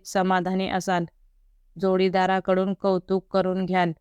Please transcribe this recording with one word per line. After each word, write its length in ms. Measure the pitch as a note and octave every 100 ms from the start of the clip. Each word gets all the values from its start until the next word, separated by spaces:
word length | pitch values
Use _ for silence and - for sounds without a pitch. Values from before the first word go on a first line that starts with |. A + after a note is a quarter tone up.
| -
समाधानी 640 | G3+ F#3+ F#3 F3+ F#3+ F#3+
असाल, 360 | F#3 F3+ F3+ E3+ _ _ _ _ _ _ -
जोडीदाराकडून 920 | F#3+ F#3 F#3+ F#3 F#3 F#3+ F#3 F#3 F#3+
कौतुक 520 | F#3+ G3 F#3 - F#3+ -
करून 320 | F#3+ F#3 F#3 F#3
घ्याल, 260 | F#3 F3 D#3+